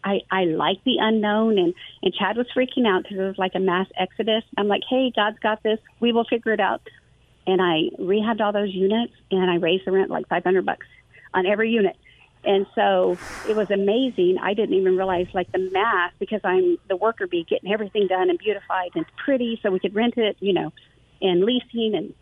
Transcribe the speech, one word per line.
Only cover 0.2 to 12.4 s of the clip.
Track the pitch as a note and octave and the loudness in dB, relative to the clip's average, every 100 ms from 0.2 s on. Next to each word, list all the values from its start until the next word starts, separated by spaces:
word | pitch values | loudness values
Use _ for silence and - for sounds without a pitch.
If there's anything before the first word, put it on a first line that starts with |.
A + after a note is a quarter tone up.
| - | 0
I | F#3+ | 0
like | F3+ D#3+ D3+ G3 | 0 0 0 0
the | - - | -2 0
unknown, | A3 A3 G#3 G#3+ A3+ G#3 | 2 2 2 2 2 2
and, | F3 F3+ - - | 2 -2 -12 -4
and | F#3+ | -4
Chad | - G3 A3+ | -2 -2 -2
was | B3 - | -4 -2
freaking | B3+ C4 A#3 | -2 2 2
out | F#3 | 2
'cause | - G3 | -2 -4
it | |
was | F#3+ F#3+ | -4 -2
like | F#3 | -4
a | F#3 | 0
mass | F#3+ F3+ F#3+ - | 0 0 -2 -4
exodus. | F#3 - A3 G#3+ - - | -6 -4 -2 -2 -2 -4
I'm | G#3 | 0
like, | G3 - | -2 0
"Hey, | B3+ C4 | 0 0
God's | A#3 G#3 A3 | 0 -2 0
got | G#3+ G#3+ | -4 -2
this. | A3 A3 _ _ | -2 -4 _ _
We | A#3+ | 0
will | A#3 | 2
figure | A#3 A#3+ A#3 | 0 -2 0
it | G#3+ | 0
out." | G3 A3+ - - _ _ _ _ - | 0 -2 -8 -20 _ _ _ _ 0
And | F#3 | 2
I | F3+ D#3+ E3 - | 4 2 0 -4
rehabbed | F#3 G#3 G#3+ A3 | -2 0 0 0
all | G#3 | 0
those | G#3 G#3 | 0 -2
units, | F#3 F#3+ A3 A#3 _ _ | 0 0 0 -2 _ _
and | F#3+ F#3 | 0 2
I | E3+ | 2
raised | E3 F#3 | 2 0
the | F#3+ | 0
rent | F#3+ G3 | 0 0
like | E3 - | -4 -2
five | E3+ | -2
hundred | F3 F#3 - | 0 0 0
bucks | - - - _ - - | -4 -8 -20 _ -20 -6
on | F#3 F#3 | -2 0
every | G#3 A3+ | 0 2
unit. | A3+ F#3+ - - - _ _ | 2 0 -2 -20 -20 _ _